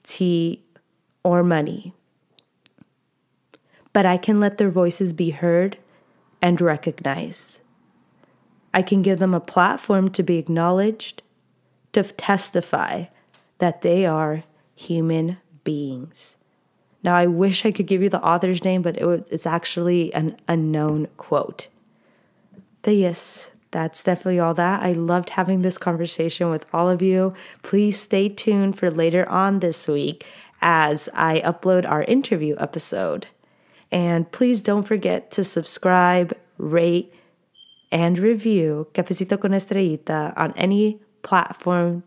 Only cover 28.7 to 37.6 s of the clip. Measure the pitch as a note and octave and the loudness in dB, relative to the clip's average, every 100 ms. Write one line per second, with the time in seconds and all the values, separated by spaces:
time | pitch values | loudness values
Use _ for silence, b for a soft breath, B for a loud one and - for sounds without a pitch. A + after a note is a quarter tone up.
28.7 | F#3+ F3+ D#3+ E3 F3 - F#3 G3 G3 E3+ | 0 -2 0 2 2 2 0 2 2 0
29.7 | D#3 - C#3+ D3 E3+ B B B _ D#3+ | -2 -2 -2 -4 -8 B B B _ 2
30.7 | E3 D3+ D3+ - - D#3+ D#3+ E3 E3 F#3 | 4 2 0 -4 -2 0 2 0 -2 2
31.7 | F#3 - D3+ - C4 C4+ E3+ D3+ D3 D3 | 2 2 -2 2 0 0 -2 -2 -4 -6
32.7 | D#3+ - F#2+ F2 D2+ - _ b b b | -6 -8 -4 -4 -6 -10 _ b b b
33.7 | b _ F3+ E3+ E3+ E3 - B3 A3+ G#3 | b _ -2 0 0 -2 0 0 2 0
34.7 | G#3 G3+ G#3+ F#3 F#3 - - F#3+ E3+ D#3 | 0 0 -2 0 -2 -4 -4 -4 -4 -6
35.7 | - F#3 F3+ F3+ F3+ E3+ - _ - D3+ | -2 2 4 6 4 0 -4 _ -10 -2
36.7 | E3+ E3+ F3 - b b b _ _ | 2 2 0 -4 b b b _ _